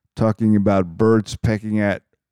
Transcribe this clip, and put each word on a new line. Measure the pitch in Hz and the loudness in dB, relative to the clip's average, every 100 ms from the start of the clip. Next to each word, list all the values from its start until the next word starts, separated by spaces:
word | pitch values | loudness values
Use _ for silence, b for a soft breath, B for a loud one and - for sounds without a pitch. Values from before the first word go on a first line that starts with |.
| _ - | _ -4
talking | 113 107 110 104 | -2 0 2 2
about | 98 98 90 85 | 2 0 0 0
birds | 110 113 104 - | 2 2 0 -4
pecking | 117 107 107 107 | -4 -4 -4 -4
at | 101 92 - _ _ | -2 -4 -10 _ _